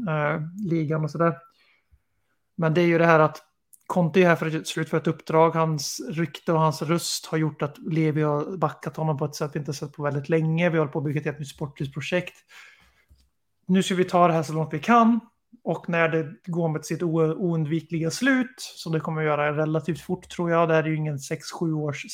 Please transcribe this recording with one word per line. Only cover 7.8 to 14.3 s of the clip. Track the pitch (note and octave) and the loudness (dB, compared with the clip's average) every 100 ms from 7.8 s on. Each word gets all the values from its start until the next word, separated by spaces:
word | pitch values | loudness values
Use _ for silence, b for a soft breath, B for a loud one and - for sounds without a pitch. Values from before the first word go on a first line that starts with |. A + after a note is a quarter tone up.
| G#3 D#3 D#3 D3+ | -4 0 0 2
har | D3+ D3 D#3+ F#3 | 0 0 -4 -2
backat | D3+ - - - | -2 -2 -10 -4
honom | D#3 C#3+ | -4 -2
på | D3 | -4
ett | - | -4
sätt | D3+ | -6
vi | D#3+ | -6
inte | D3 | -8
sett | C#3 D3 | -8 -10
på | - | -6
väldigt | C#3+ C#3 C#3 | -4 -4 0
länge. | E3 D#3+ D#3+ F3 | 2 2 2 2
Vi | D#3+ | 2
håller | D3 | 0
på | D#3+ | -2
att | D3 | -2
bygga | D3 | -2
ett | D#3 | -4
helt | C#3+ | -6
nytt | C#3 | -10
sportligt | - C#3+ - C#3 | -10 -10 -8 -8
projekt. | D3 - F3+ F3 - _ b b b b b b _ _ _ _ _ - | -8 -4 -4 -4 -12 _ b b b b b b _ _ _ _ _ 0
Nu | F#3+ | 2
ska | - F#3 | 2 0
vi | |
ta | F3+ F3+ | 2 4
det | F3 | 4